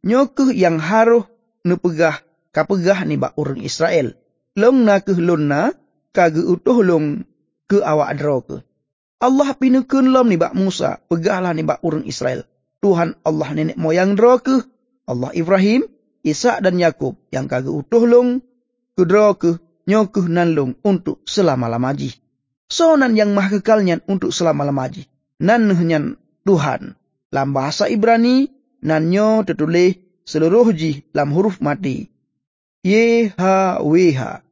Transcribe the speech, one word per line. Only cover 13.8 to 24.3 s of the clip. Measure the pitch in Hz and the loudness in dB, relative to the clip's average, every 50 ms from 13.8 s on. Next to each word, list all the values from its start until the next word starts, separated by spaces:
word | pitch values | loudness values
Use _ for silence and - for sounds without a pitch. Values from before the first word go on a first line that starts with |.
| 160 156 165 175 185 196 202 190 | -2 -2 0 0 0 0 2 2
dro | 226 240 247 247 _ | 4 4 4 2 _
ke, | 262 262 254 - _ _ _ _ _ _ _ _ | 0 0 0 0 _ _ _ _ _ _ _ _
Allah | - 127 123 127 127 | -8 -6 -6 -6 -6
Ibrahim, | - 170 165 165 196 190 190 208 226 262 453 - _ _ _ _ _ _ | -4 -6 0 0 2 2 4 2 2 0 0 -4 _ _ _ _ _ _
Ishak | - 156 151 - - 247 226 175 | -4 -4 -4 0 0 -2 0 0
dan | 196 190 180 | -2 0 0
Yakub | 180 175 165 - _ 147 131 - _ _ _ | 2 0 0 0 _ -8 -8 -8 _ _ _
yang | - 131 135 | -8 -8 -6
kage | 131 131 127 131 139 | -4 -6 -6 -4 -4
utuh | 156 147 139 _ 226 233 226 | -6 -6 -6 _ 2 2 4
long, | 240 240 240 247 247 247 254 _ _ _ _ _ _ _ _ _ _ _ - | 6 6 4 4 2 -2 -4 _ _ _ _ _ _ _ _ _ _ _ -2
ke | 185 | 0
dro | 165 190 214 214 208 190 _ | 2 2 4 4 2 2 _
ke, | - 170 170 170 _ _ _ _ _ | -2 -2 -2 -4 _ _ _ _ _
nyokeh | - 202 214 214 202 - 202 180 | -2 0 0 0 0 -2 -4 -2
nan | 170 165 175 175 170 | 0 0 0 0 0
long | 160 147 139 127 127 _ - | 0 0 -2 -4 -6 _ -2
untuk | 208 196 170 - 151 - _ _ | -2 -2 -2 -2 -8 -10 _ _
selama-lamaji. | - - 208 190 160 135 127 120 117 117 117 127 131 143 139 139 131 - _ _ _ _ _ _ _ _ _ _ | -6 -2 0 0 0 0 0 -2 -4 -4 -4 -4 -4 -4 -6 -8 -10 -12 _ _ _ _ _ _ _ _ _ _
So | _ - - 339 330 320 285 | _ -2 0 2 4 4 4
nan | 269 247 226 | 2 2 2
yang | 214 208 208 | 2 2 2
maha | 202 202 196 196 208 196 - | 0 0 0 0 -2 -2 0
kekalnyan | - 220 214 196 180 170 - _ | 2 2 2 2 0 -2 -2 _
untuk | - 196 180 - 180 | -4 -4 -4 -2 -4